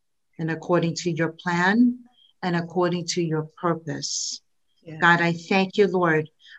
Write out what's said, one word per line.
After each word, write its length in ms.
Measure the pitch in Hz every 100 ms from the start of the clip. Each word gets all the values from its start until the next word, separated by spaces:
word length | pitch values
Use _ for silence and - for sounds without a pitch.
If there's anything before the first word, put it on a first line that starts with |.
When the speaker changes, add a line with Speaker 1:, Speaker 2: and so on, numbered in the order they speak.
| _ _ _ -
Speaker 1:
and 120 | 160
according 440 | 160 - 175 165 151
to 160 | 175
your 180 | 156 165
plan 680 | - 185 170 185 220 247 247 - _ _ _
and 140 | 185 170
according 500 | 170 185 175 175 170
to 160 | 180
your 260 | 165 156 156 -
purpose. 840 | 175 165 160 139 147 - - - _ _ _ _
Speaker 2:
Yes. 160 | 165 156
Speaker 1:
God, 200 | 170 170
I 120 | 170
thank 440 | 170 - 196 190 208
you, 100 | 196
Lord. 420 | 180 175 156 156 _ -